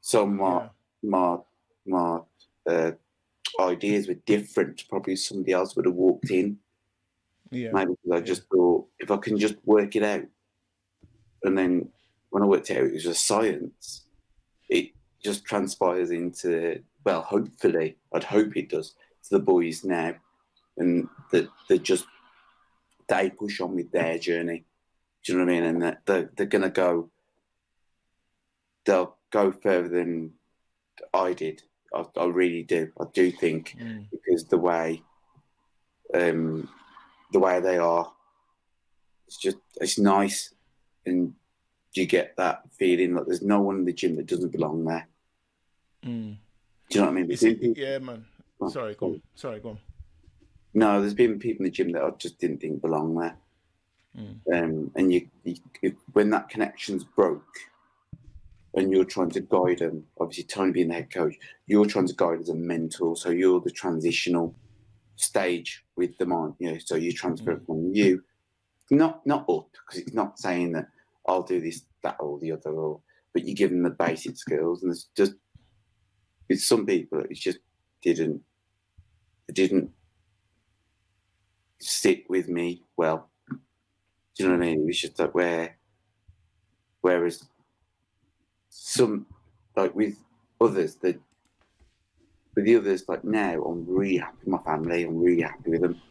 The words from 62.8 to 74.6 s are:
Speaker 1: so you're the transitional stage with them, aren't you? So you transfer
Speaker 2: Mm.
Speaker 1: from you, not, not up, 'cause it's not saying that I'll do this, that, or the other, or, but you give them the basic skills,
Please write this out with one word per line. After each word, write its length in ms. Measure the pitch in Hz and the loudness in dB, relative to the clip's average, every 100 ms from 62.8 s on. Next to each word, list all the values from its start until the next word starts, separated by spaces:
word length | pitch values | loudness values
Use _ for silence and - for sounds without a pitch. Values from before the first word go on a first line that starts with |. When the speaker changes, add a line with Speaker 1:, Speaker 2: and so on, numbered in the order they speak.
| 82 - 85 82 | -4 -2 -2 -2
Speaker 1:
so 140 | 90 | -2
you're 300 | 87 92 92 | 2 4 4
the 100 | 90 | 2
transitional 840 | - 92 82 82 82 - 87 85 - - _ _ _ _ - | -6 -4 -2 -2 -2 0 -2 -2 -8 -20 _ _ _ _ -6
stage 680 | - - 92 87 - - _ - | -2 -2 -2 -4 -8 -16 _ -4
with 200 | 90 - | -4 -2
them, 140 | 90 | -2
aren't 220 | 85 78 76 | -2 -4 -6
you? 180 | 87 80 | -6 -6
So 160 | - | -4
you 180 | 82 85 | -2 -2
transfer 440 | - 90 80 85 80 | -4 -6 -4 -4 -6
Speaker 2:
Mm. 100 | - | -4
Speaker 1:
from 260 | 78 87 | -4 0
you, 300 | 98 98 92 _ _ _ _ _ _ _ | 4 4 4 _ _ _ _ _ _ _
not, 360 | 143 160 - - | 4 4 0 -4
not 220 | 147 - | -2 0
up, 200 | 80 - - - | -2 -4 -20 -14
'cause 120 | 90 | -12
it's 160 | - | -6
not 240 | 110 101 - | -4 -4 -4
saying 340 | 95 87 87 | -4 -2 -2
that 160 | 82 - _ _ _ - | -2 -6 _ _ _ -2
I'll 160 | 92 | -2
do 180 | 90 90 | 0 -2
this, 240 | 80 80 - _ | -2 -10 -16 _
that, 120 | - - | -8 -6
or 180 | 76 73 | -8 -6
the 140 | 80 | -8
other, 180 | 78 78 | -8 -6
or, 300 | 78 78 76 _ _ _ | -4 -4 -6 _ _ _
but 120 | 87 | -4
you 100 | - - | -4 0
give 140 | 95 | 0
them 120 | 90 | 2
the 80 | 87 | 0
basic 460 | 87 85 82 - - | 0 -2 -2 -8 -10
skills, 460 | - 76 | -4 -2